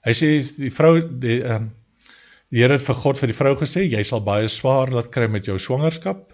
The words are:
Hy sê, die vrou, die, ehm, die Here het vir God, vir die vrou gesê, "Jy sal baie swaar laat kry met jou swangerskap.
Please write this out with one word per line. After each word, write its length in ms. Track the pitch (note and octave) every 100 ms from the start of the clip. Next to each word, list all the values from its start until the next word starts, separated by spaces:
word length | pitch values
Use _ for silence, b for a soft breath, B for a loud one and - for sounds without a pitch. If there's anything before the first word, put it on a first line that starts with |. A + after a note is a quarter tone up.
| A#2
Hy 60 | A#2
sê, 140 | D#3 D3+ - -
die 160 | C3+
vrou, 220 | - D#3+ E3
die, 380 | E3 B2+ B2 A#2+
ehm, 220 | B2 A2 A2+ - _ b b b b b _
die 80 | A#2+
Here 160 | B2 C#3
het 80 | C#3
vir 100 | B2+
God, 180 | C#3+ C3+
vir 140 | B2+
die 20 | A2
vrou 200 | C#3 C#3
gesê, 240 | D3+ F3+
"Jy 200 | F#3+ A2 G#2
sal 160 | A2+
baie 240 | G#2 G#2 A2
swaar 400 | - C3 C3+ C3
laat 240 | B2 A#2
kry 160 | - A#2
met 180 | G#2+ G2+
jou 120 | F#2+
swangerskap. 720 | - B2+ D#3 D#3+ F#3+ F#3+ -